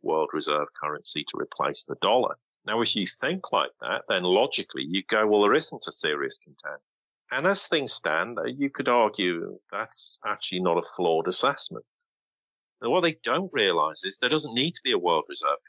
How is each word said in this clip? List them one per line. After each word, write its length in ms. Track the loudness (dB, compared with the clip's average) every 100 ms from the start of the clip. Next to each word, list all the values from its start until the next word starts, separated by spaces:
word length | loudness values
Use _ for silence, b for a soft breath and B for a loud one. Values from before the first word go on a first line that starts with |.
world 260 | -2 0 0
reserve 340 | -2 -2 -2 -2 -6
currency 420 | -8 -6 -6 -6 -6
to 100 | -6
replace 440 | -6 -2 -2 -2
the 120 | -6 -2
dollar. 340 | 2 2 2 -4 _ _ -4
Now, 160 | -2
if 140 | 0 0
you 120 | -4
think 440 | -4 -4 -4 -2
like 200 | -2 -2 -4
that, 220 | -6 -4 -2
then 160 | 0
logically 600 | 4 4 4 0 -4 -8 -4
you 160 | -4 0
go, 160 | 2 4
"Well, 160 | 6
there 140 | 6 4
isn't 320 | 0 -10 -8
a 40 |
serious 460 | -2 -2 0 -2 -6
contender." 440 | _ -16 -14 -14 _ _ _ _ -8
And 160 | 0 2
as 200 | 0 0
things 260 | -2 0
stand, 440 | -2 0 0 0 -4
uh, 60 |
you 260 | -4 -2 -4
could 200 | -2 2
argue 680 | 4 4 2 0 0 -4 -10 -12
that's 480 | -10 -8 -10 -12 -8 -6
actually 360 | -4 -4 0
not 160 | 2 2
a 100 | 0 -2
flawed 320 | 2 2 2
assessment. 580 | 2 0 0 -6 -10 -16 _ _ _ _ _ _ _ _ -6
And 100 | 0
what 100 | 2
they 160 | 2 0
don't 280 | -2 -2 -2
realize 500 | 2 4 4 2 0
is 140 | -8 -2
there 120 | 0
doesn't 240 | 0 0
need 200 | -2 -2 -2
to 60 |
be 80 | 0
a 80 | 2
world 260 | 2 2 0
reserve 280 | -4 -2 -2